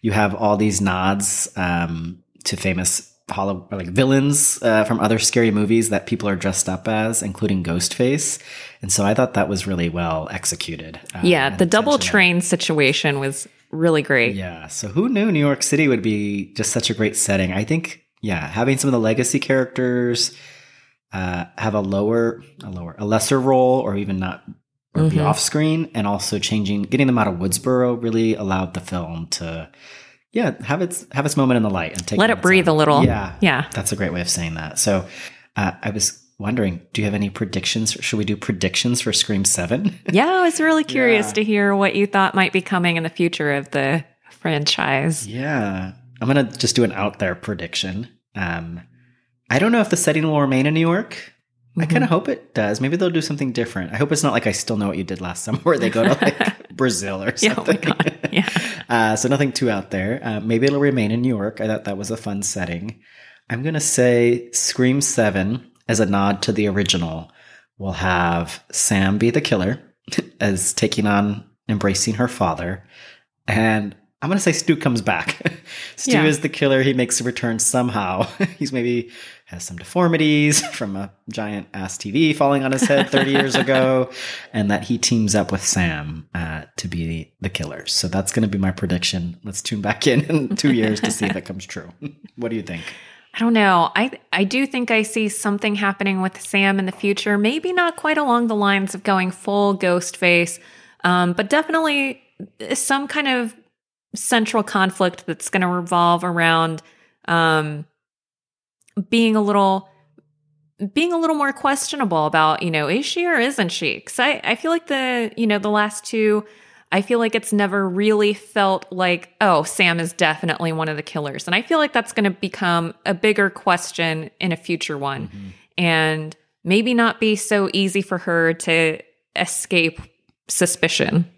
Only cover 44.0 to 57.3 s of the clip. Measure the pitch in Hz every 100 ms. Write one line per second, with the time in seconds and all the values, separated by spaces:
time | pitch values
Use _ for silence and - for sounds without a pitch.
44 | - _ _ - 165 147 147 - - 135
45 | 160 151 107 113 139 143 104 95 92 -
46 | - - 117 143 120 - 113 - 113 98
47 | 101 - 95 90 - 95 85 - 95 92
48 | 123 _ _ 101 90 85 82 85 - _
49 | _ _ _ _ _ 127 208 233 208 170
50 | - 151 156 151 139 131 143 156 165 180
51 | 226 - - _ _ _ _ - 160 170
52 | 151 170 - - - - 104 107 131 170
53 | 185 165 151 147 139 120 117 98 85 123
54 | 143 151 151 117 107 98 - 107 101 87
55 | 90 90 87 - - 110 - 165 - 113
56 | 113 139 - - - - - - 127 95
57 | 98 95 98